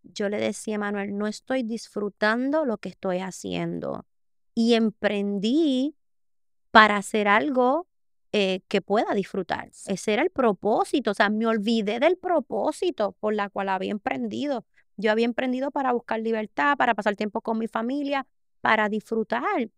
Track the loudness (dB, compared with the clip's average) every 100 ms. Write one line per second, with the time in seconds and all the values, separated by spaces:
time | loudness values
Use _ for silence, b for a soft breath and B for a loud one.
0 | -18 -6 -4 -2 -4 -4 -6 -6 -4 -4
1 | -6 -4 -6 -6 _ -4 -4 -8 -8 -6
2 | -6 _ 0 0 0 0 0 -4 -8 -8
3 | -4 -2 -4 -8 -6 -4 -4 -4 -6 -8
4 | -12 _ _ _ _ 0 4 4 2 0
5 | -2 0 -2 -2 0 2 2 2 -2 -6
6 | _ _ _ _ _ _ _ 6 6 4
7 | -2 0 4 4 2 2 2 0 -4 _
8 | _ _ _ 0 0 -2 _ -2 2 0
9 | 2 -2 -2 -6 -4 -6 -6 -16 -8 -4
10 | -2 0 0 2 2 2 0 2 2 0
11 | 0 2 2 2 0 0 2 0 0 2
12 | 2 2 0 0 0 -2 -2 -2 -4 -2
13 | -4 -2 -4 -2 -4 -4 -2 -2 -2 -4
14 | -4 -4 -4 -4 -4 -4 -8 b _ -2
15 | 0 2 2 0 -2 -2 -2 -2 0 0
16 | -2 -4 -2 -2 -4 0 2 4 2 2
17 | 0 -2 -4 -4 -2 -2 -2 -4 -4 -4
18 | -2 -4 -6 _ _ _ 2 4 4 0
19 | -2 -4 -2 -2 0 -2 -2